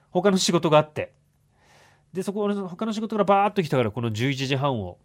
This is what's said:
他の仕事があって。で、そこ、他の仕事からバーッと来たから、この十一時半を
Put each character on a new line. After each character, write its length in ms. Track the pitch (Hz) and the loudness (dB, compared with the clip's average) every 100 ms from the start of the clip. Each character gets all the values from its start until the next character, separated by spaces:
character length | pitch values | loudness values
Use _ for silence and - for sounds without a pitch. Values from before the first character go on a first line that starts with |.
| _ | _
他 200 | 180 196 | 0 2
の 60 | 190 | 2
仕 160 | - | 2
事 160 | 170 170 | 2 4
が 80 | 151 | 4
あ 40 | |
っ 100 | 151 | 2
て。 220 | - - _ _ _ _ _ _ _ _ _ _ | -6 -10 _ _ _ _ _ _ _ _ _ _
で、 100 | 175 | -8
そ 80 | 190 | -6
こ、 160 | 202 208 202 180 | -4 -2 -2 -6
他 180 | 180 226 | -6 -6
の 80 | |
仕 80 | 214 | -4
事 140 | 226 220 | -4 0
か 40 | |
ら 60 | 190 | 4
バ 200 | 196 208 | 4 4
ー 40 | |
ッ 20 | |
と 80 | 202 | 0
来 60 | 151 | 0
た 80 | 135 | 2
か 80 | |
ら、 80 | 110 | 0
こ 100 | 123 | -2
の 100 | 117 | -4
十 180 | 107 131 | -2 -2
一 160 | 135 135 | -2 -2
時 80 | 135 | -2
半 240 | 143 120 | -2 -2
を 200 | 90 - | -6 -12